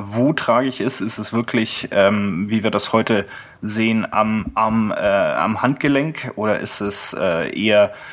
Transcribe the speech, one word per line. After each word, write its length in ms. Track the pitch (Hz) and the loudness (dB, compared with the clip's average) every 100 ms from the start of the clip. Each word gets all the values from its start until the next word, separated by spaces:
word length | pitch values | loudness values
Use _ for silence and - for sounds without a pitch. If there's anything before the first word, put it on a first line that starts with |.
wo 320 | 101 107 127 | -2 2 2
trage 340 | 151 - 117 131 | 2 2 2 2
ich 140 | 127 | -2
es? 180 | 107 - | -2 -2
Ist 180 | 101 - | -2 -4
es 140 | 107 | -2
wirklich, 560 | 113 113 117 110 - - | -2 -2 0 -2 -4 -2
ähm, 580 | - 98 104 101 85 104 | 4 4 4 0 -2 -2
wie 140 | 110 | 0
wir 80 | 107 | 0
das 200 | 101 - | 0 2
heute 340 | 113 110 107 98 - - - | 0 2 0 -2 -10 -20 -10
sehen, 440 | 104 107 113 110 104 | -6 0 2 0 0
am, 360 | 101 107 107 98 - | 0 0 0 -2 0
am, 360 | 110 113 107 | 2 2 0
äh, 40 | - | 0
am 680 | 101 98 82 62 87 107 | 0 2 2 0 -2 0
Handgelenk 720 | 123 143 147 139 151 156 127 - | -2 0 0 0 0 -6 -10 -4
oder 240 | 107 101 | -2 -2
ist 220 | 104 - | -2 -4
es, 320 | 101 98 - | -2 -2 -2
äh, 440 | - 92 82 80 - | -2 -2 0 -2 -2
eher 360 | 107 104 101 - - | 4 6 4 2 -16